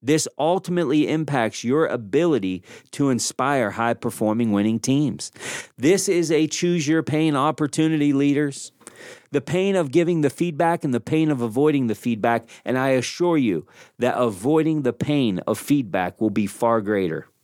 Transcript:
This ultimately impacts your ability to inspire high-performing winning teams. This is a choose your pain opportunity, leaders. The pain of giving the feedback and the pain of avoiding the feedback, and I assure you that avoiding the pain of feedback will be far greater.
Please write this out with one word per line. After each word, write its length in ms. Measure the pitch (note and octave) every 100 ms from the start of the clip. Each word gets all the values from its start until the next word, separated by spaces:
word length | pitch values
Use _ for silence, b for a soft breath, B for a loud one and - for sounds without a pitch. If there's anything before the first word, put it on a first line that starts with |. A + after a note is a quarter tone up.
This 260 | A2+ D#3 - -
ultimately 720 | D3+ F3+ - F3 D#3+ D3+ C3+
impacts 540 | D#3 D3+ C#3 A2+ -
your 220 | A#2 C#3+ D#3+
ability 760 | B2 G#2 C#3 E3+ C#3 F#2+ F#2 B B B
to 180 | - C#3+
inspire 640 | B2 - - C3+ C#3+ A2
high-performing 800 | G2 A#2 A#2 A#2+ - A2 A2 A#2
winning 280 | G2+ G#2 A2+
teams. 520 | - C#3 D3 G2+ - B B B B -
This 300 | C3 F#3+ G3
is 240 | F3 D#3+
a 160 | D#3+ D3+
choose 400 | - F3 F3 C#3+
your 160 | D#3+
pain 320 | D#3 D3+ D#3+ C#3+
opportunity, 800 | C#3+ D3+ D3+ - D#3+ D#3+ D3
leaders. 580 | C#3 C#3+ C#3+ D3 C3+ - _ B B B B B
The 100 | C#3
pain 340 | - F3 F#3+ G3
of 160 | D#3
giving 300 | D3 E3 F3
the 80 | D3
feedback 560 | - F3 D3 E3+ E3+ D3+
and 80 |
the 80 | C3
pain 280 | - D#3 D#3
of 120 | C#3
avoiding 460 | A#2+ A2 D3+ C#3+ B2
the 80 | G#2
feedback, 520 | - A2+ A2+ A#2 - B
and 140 | - B2+
I 120 | C3+
assure 480 | C3 A#2+ - F3 E3
you 300 | A#2+ E2+ - B B B
that 180 | A#2+ A2+
avoiding 640 | B2 G2 A2 D#3+ D#3 D#3
the 100 | B2+
pain 460 | A2+ - D3 B2 F#2
of 200 | - A2
feedback 600 | - C#3+ A#2 F#2 F2+ -
will 80 | A2
be 180 | G2+ G2
far 320 | - A#2 A2+
greater. 480 | G2+ G#2 F#2 D2+ - _